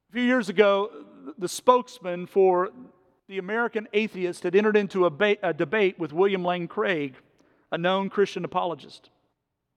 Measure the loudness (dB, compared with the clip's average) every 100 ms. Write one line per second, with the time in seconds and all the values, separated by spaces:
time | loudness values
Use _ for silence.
0 | _ -2 2 2 2 2 4 4 -2 -8
1 | -20 -18 -18 -8 -8 0 2 2 0 -10
2 | -10 -8 -2 2 4 4 0 -6 -20 _
3 | _ _ -14 -10 -6 -4 -4 -6 -4 -2
4 | -2 -4 -6 -4 0 2 4 2 2 2
5 | 0 2 0 0 -2 -2 -2 0 0 -2
6 | -4 0 2 2 -2 -4 -6 -4 -2 -2
7 | -4 -10 _ _ _ _ _ -4 0 0
8 | -2 0 -2 -2 -6 -4 -4 -6 -14 -20
9 | _ _ _ _ _ _ _